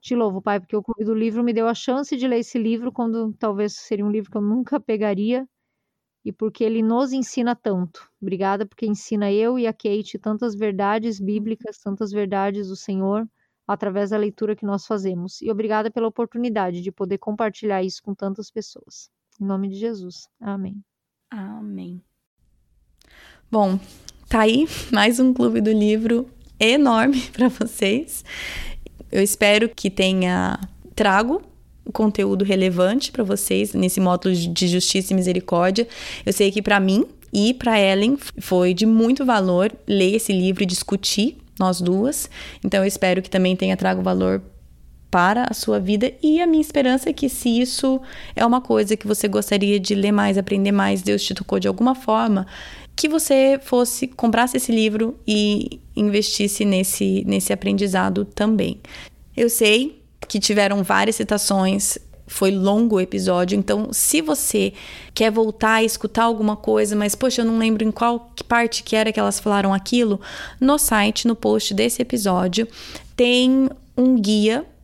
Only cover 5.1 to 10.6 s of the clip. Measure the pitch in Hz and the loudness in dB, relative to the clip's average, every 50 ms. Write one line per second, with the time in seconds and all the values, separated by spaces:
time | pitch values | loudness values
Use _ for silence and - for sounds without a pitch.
5.1 | 202 190 208 220 240 254 269 254 _ _ _ _ _ _ _ _ _ _ _ _ | -2 -2 -2 -2 -2 -2 -4 -8 _ _ _ _ _ _ _ _ _ _ _ _
6.1 | _ _ _ 214 196 _ 220 220 208 - 233 220 226 226 220 220 233 240 277 269 | _ _ _ -12 -8 _ -6 -6 -4 -2 -2 0 0 0 0 0 2 0 0 -2
7.1 | 254 269 254 - - - 240 240 240 240 _ 226 196 185 180 165 _ - - _ | -2 -4 -6 -4 -4 -4 -2 -2 -2 -4 _ -4 -2 -2 -4 -6 _ -18 -20 _
8.1 | _ _ - 196 185 180 196 190 196 202 214 196 _ _ 233 220 208 202 - - | _ _ -8 -8 -6 -4 -2 -2 -2 -2 -4 -8 _ _ -4 -4 -4 -4 -6 -6
9.1 | 220 208 208 202 196 208 220 233 254 254 240 226 220 _ - 220 202 214 208 - | -4 -2 0 0 0 0 0 0 0 0 -2 -2 -4 _ -4 -2 -2 -2 -4 -6
10.1 | - 196 _ 214 214 214 247 240 214 202 | -12 -8 _ -6 -4 -2 -4 -6 -4 -2